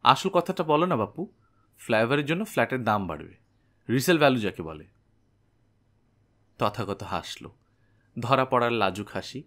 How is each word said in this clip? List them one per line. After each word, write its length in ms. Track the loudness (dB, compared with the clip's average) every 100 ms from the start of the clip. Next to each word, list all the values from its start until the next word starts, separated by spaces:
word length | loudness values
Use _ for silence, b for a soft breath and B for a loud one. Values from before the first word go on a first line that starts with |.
আসল 260 | 4 2 4
কথাটা 360 | 0 0 -4
বলো 220 | 0 2 2
না 100 | 0
বাপু, 360 | -2 -6 -12 _ _ _ _ _
ফ্লাইওভারের 480 | 0 2 4 2 0
জন্য 180 | -2
ফ্ল্যাটের 400 | -2 0 0 0
দাম 220 | 0 0 -2
বাড়বে, 280 | -8 -12 -20 _ _ _ _ -2
রিসেল 280 | -2 2 4
ভ্যালু 200 | 4 2
যাকে 240 | -2 -6
বলে।" 240 | -10 -12 -18 _ _ _ _ _ _ _ _ _ _ _ _ _ _ _ _ _
তথাগত 440 | -2 -2 -8 -8
হাসল, 460 | -6 -8 -8 -14 -16 _ _ _ _ _ _ -10
ধরা 240 | 0 2
পড়ার 280 | 4 2 2
লাজুক 360 | 2 0 -2 -8
হাসি। 340 | -10 -10 -14